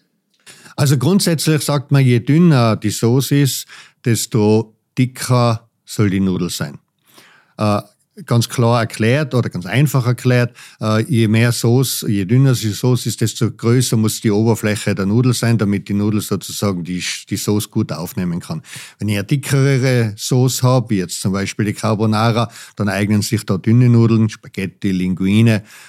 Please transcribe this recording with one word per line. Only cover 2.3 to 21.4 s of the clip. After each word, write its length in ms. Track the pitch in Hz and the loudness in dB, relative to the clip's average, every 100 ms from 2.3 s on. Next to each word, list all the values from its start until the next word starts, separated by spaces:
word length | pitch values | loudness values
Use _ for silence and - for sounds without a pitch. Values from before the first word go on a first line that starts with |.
| 156 175 139 117 104 | 4 6 6 4 0
die 140 | 104 | -2
Sauce 400 | - 113 131 127 | -2 2 2 2
ist, 340 | 143 139 - - - - _ | 2 2 -2 -10 -20 -20 _
desto 720 | 123 110 - 110 104 107 113 _ _ - | -2 -2 0 0 2 2 0 _ _ -2
dicker 720 | 127 - - 123 120 110 - _ - | -2 -2 -2 0 2 -2 -8 _ -10
soll 240 | - 104 | -2 0
die 100 | 95 | 2
Nudel 300 | 95 90 87 | 0 -2 -4
sein. 280 | - 73 71 _ _ _ _ _ _ _ - | -6 -10 -12 _ _ _ _ _ _ _ -4
Äh, 240 | 107 101 - _ _ - 160 | -2 -2 -6 _ _ -20 -2
ganz 220 | 117 110 | 0 0
klar 320 | - 117 120 | 0 2 2
erklärt 520 | 110 - 110 139 147 | -2 -2 0 0 0
oder 160 | 127 113 | -2 -2
ganz 160 | 90 87 | -6 -4
einfach 400 | 117 143 139 117 | 0 2 0 -2
erklärt, 500 | 120 127 123 120 - - - | -2 0 2 0 -4 -20 -6
äh, 240 | 107 110 | -2 0
je 240 | 113 113 110 | 0 0 2
mehr 240 | 113 120 | 4 2
Sauce, 540 | 117 117 123 131 - - | 2 2 2 0 -4 -4
je 180 | 101 92 | -2 2
dünner 280 | 127 139 | 4 4
die 180 | 113 107 | 2 -2
Sauce 360 | 92 123 123 117 | -2 0 0 -2
ist, 140 | - | -2
desto 280 | 110 - 110 | -4 -2 -4
größer 460 | - 110 127 123 117 | -2 0 2 2 0
muss 240 | 110 - | 0 0
die 80 | 113 | 0
Oberfläche 640 | 101 113 107 107 104 - | 2 2 0 -2 -2 -4
der 140 | 95 98 | -2 0
Nudel 260 | 110 127 | 2 0
sein, 240 | 113 117 113 | 0 0 0
damit 320 | 101 101 - | 0 -2 -2
die 60 | 101 | -2
Nudel 260 | 104 104 | 0 -2
sozusagen 600 | - 101 - - 104 92 | -4 -6 -6 -6 -4 -4
die, 200 | 82 90 - - - | -6 -8 -8 -10 -8
die 80 | 101 | -6
Sauce 340 | - 104 - | -2 -2 -2
gut 200 | 120 104 | -4 -4
aufnehmen 480 | 90 85 - 90 85 | -6 -8 -6 -6 -6
kann. 220 | - 80 - - - - | -8 -12 -12 -18 -20 -8
Wenn 100 | 101 | -4
ich 60 | 101 | -4
eine 80 | |
dickere 880 | 98 143 135 139 135 135 131 123 113 104 | -2 -4 -2 0 2 2 2 0 0 -4
Sauce 460 | - 127 127 - | -2 0 2 2
habe, 300 | 127 127 107 | 2 2 0
wie 60 | 104 | -2
jetzt 220 | 87 - | -4 -6
zum 120 | 98 | -4
Beispiel 320 | 98 | -2